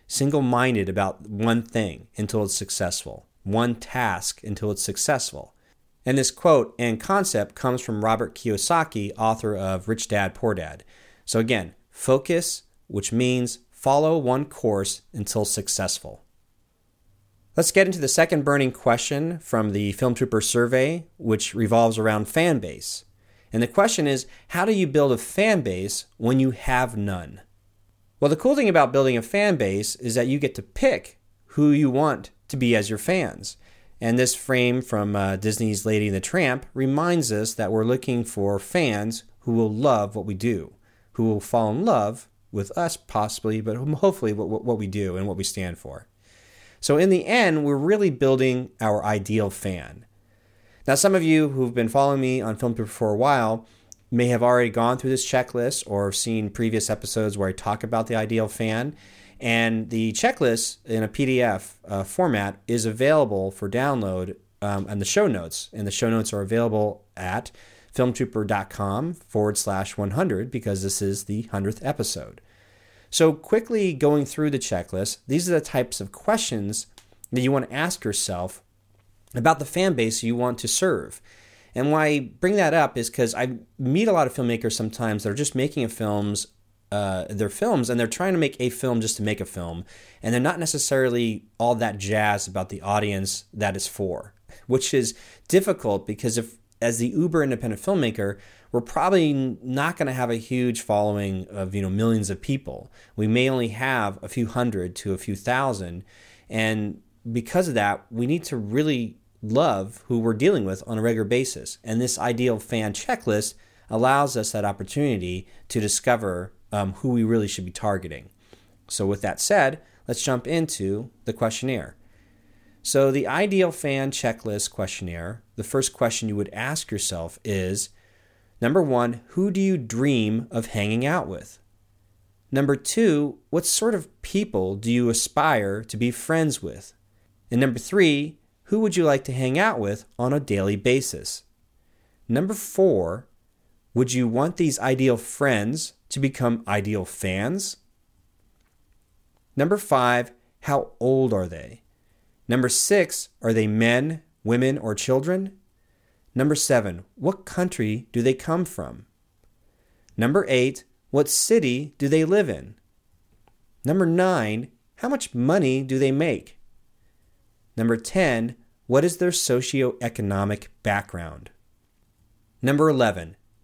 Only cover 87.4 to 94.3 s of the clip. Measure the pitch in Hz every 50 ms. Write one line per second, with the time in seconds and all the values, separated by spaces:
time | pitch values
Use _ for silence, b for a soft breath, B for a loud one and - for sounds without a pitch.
87.4 | 107 101 - - - 233 226 147 123 113 123 120 117 113 117 - 185 196 190 170
88.4 | 156 139 135 - 127 127 - - - 127 123 117 110 110 - - 107 107 107 -
89.4 | 95 - - 98 87 85 82 85 87 B B B B B B B B 113 117 123
90.4 | 127 151 175 165 170 156 - 147 - - 143 135 131 127 120 120 120 113 110 98
91.4 | - _ _ - 117 120 123 113 117 110 101 101 98 98 107 107 107 104 104 101
92.4 | - - 92 98 92 95 - 98 - 101 101 104 104 104 101 98 95 98 - -
93.4 | - _ - 107 107 101 95 98 - - - - 101 92 87 64 - -